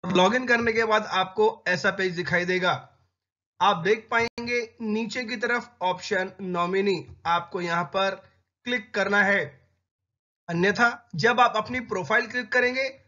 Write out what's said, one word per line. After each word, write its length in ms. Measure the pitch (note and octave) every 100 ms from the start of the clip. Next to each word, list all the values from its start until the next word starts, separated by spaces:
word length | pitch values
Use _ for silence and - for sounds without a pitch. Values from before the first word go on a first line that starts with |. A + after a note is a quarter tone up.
| F3+
लॉगिन 400 | F#3 F#3 B3 B3+
करने 260 | A#3 A#3
के 120 | A3
बाद 200 | A3+ G#3+
आपको 600 | G#3 F#3+ F#3 - G#3+ A3 -
ऐसा 220 | F3+ G3
पेज 260 | F#3+ F#3+ E3+
दिखाई 280 | D3 E3+
देगा। 540 | F3 F#3 F3+ C#3+ - _ _ _ _ _ _ _
आप 160 | F#3 G3
देख 320 | E3+ A3 -
पाएंगे 680 | A#3 A#3 - A#3+ A#3+ A3+ _
नीचे 440 | A3+ G#3+ A3+ B3+
की 120 | A#3 A#3+
तरफ 400 | A#3 A#3+ - _
ऑप्शन 500 | F3+ F3+ - F#3+ F#3+ -
नॉमिनी, 760 | F#3+ F3+ F3 G3 G3 F3+ C3+ - E3
आपको 340 | F3 E3+ F#3
यहाँ 240 | F3 E3+
पर 260 | F3 F#3+ G3 F#3+ - _ _ _
क्लिक 300 | - B3 -
करना 280 | G#3+ G3 G3+
है। 460 | G3 G3+ C#3+ - _ _ _ _ _ _ _ _ -
अन्यथा 600 | E3+ F#3+ G3 A#3 A#3 _
जब 260 | D#3+ A3 B3
आप 120 | B3 G#3+
अपनी 240 | G#3+ B3+
प्रोफाइल 460 | A3+ F#3+ E3 A3 A#3+
क्लिक 260 | B3 A#3+
करेंगे 360 | B3 B3 B3+ C4+ -